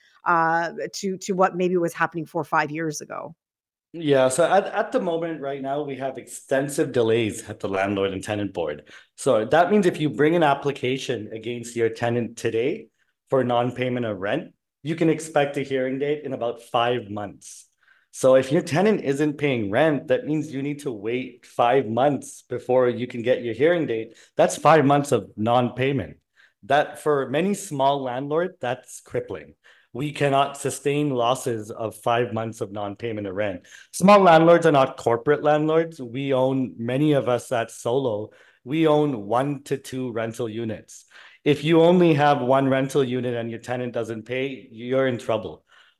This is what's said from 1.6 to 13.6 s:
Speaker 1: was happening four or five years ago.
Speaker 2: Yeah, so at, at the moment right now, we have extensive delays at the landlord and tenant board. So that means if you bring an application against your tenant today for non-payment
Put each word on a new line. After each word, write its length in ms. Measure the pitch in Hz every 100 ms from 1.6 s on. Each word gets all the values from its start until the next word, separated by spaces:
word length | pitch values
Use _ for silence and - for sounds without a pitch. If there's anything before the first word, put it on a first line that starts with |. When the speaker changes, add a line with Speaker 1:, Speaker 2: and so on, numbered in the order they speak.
| 180 180
Speaker 1:
was 180 | 170
happening 340 | - 165 170 151
four 140 | 170
or 40 | 143
five 240 | 160 151
years 320 | 156 165 151
ago. 320 | - - - - _ _ _ _ _
Speaker 2:
Yeah, 380 | 165 151 135 131
so 140 | 147
at, 240 | 156 190 190
at 240 | 202 220
the 80 | 254
moment 420 | 185 165 165 156
right 180 | 139 143
now, 220 | 135 147
we 140 | 139 127
have 240 | 135 123
extensive 720 | - - - 135 143 143 156
delays 580 | 127 113 113 110 - -
at 100 | 104
the 80 | 101
landlord 460 | 95 101 101 98
and 100 | 95
tenant 300 | 110 104 101
board. 380 | 90 78 76 - - _ -
So 300 | 139 113 117
that 260 | 156 175
means 160 | 208 180
if 120 | -
you 120 | 151
bring 240 | 110 151 175
an 80 |
application 880 | 151 139 143 139 127 131 - 113 104
against 420 | 113 110 120 117 117
your 140 | 113
tenant 480 | 113 120 120 113 -
today 520 | 120 110 135 220 - _ _ _ -
for 120 | 135
non-payment 600 | 123 120